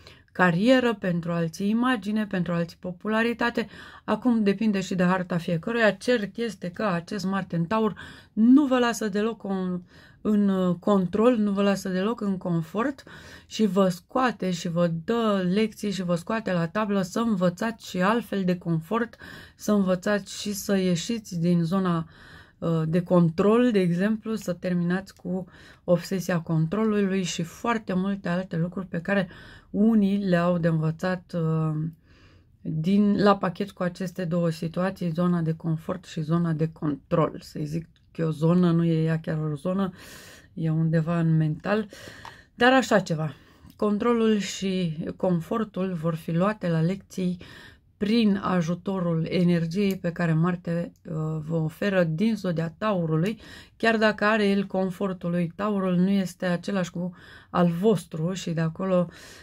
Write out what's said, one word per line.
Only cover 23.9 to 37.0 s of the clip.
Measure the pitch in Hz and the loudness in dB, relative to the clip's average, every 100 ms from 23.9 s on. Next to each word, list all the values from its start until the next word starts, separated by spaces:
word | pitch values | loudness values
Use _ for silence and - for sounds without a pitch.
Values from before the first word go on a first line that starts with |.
| 175 202 220 214 | 0 0 -2 -4
să | 220 - | -8 -6
terminați | 180 185 175 175 185 196 | -6 -2 -2 0 -2 -4
cu | - 180 185 180 - - - | -12 -8 -8 -8 -16 -20 -14
obsesia | - 170 - 190 165 175 | 0 0 2 -4 -2 -2
controlului | 165 165 160 202 220 208 196 190 | 0 0 0 0 0 2 0 0
și | 175 - | -2 -4
foarte | 165 - 233 226 220 | -8 -6 -4 -4 -2
multe | 185 196 196 175 | -2 -2 -4 -4
alte | 175 185 165 | -4 -4 -4
lucruri | 175 190 180 | -4 -4 -8
pe | 170 | -8
care | 170 202 190 - - - - | -2 -2 -2 -6 -20 -20 -8
unii | 190 220 220 196 202 | 0 4 4 4 2
le | 196 175 | 2 2
au | 175 175 | 2 2
de | 170 | 2
învățat, | 160 156 160 180 185 - | 2 0 -2 -2 -4 -4
uh, | 175 160 160 160 156 160 - _ _ - - _ _ | -4 0 0 0 -2 -4 -8 _ _ -20 -20 _ _
din, | - 156 156 202 208 202 | -8 -4 2 4 4 4
la | 202 196 | 4 4
pachet | 190 180 196 | 0 -4 -8
cu | - | -4
aceste | 180 175 180 180 | -6 -4 -8 -6
două | 165 175 170 | -2 0 0
situații, | 165 165 180 185 190 175 | -2 -4 -2 -2 -2 -4
zona | 160 180 175 | 0 0 2
de | 160 | 0
confort | 160 165 160 - 185 | -2 -2 -4 -4 -8
și | - - | -8 -8
zona | 151 170 170 | -2 0 0
de | 151 160 | 0 -2
control. | - 156 135 | -2 -4 -4